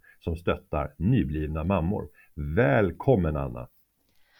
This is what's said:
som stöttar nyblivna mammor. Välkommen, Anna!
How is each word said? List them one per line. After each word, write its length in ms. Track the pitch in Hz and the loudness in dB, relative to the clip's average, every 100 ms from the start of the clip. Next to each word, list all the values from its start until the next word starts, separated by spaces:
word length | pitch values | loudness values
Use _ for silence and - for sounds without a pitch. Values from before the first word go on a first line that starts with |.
| - - | -20 -10
som 120 | - 80 | -6 -4
stöttar 580 | - 80 - 76 69 - | -2 -4 -4 -4 -4 -2
nyblivna 680 | 87 127 67 76 76 78 | 2 2 2 -2 -4 -2
mammor. 440 | 80 98 82 104 - - - - 73 82 | 0 0 0 -2 -6 -14 -16 -10 -2 2
Välkommen, 800 | 135 127 95 82 - 117 80 76 | 2 4 2 0 2 4 2 -2
Anna! 320 | 67 60 64 _ _ _ _ _ _ _ | -4 -8 -14 _ _ _ _ _ _ _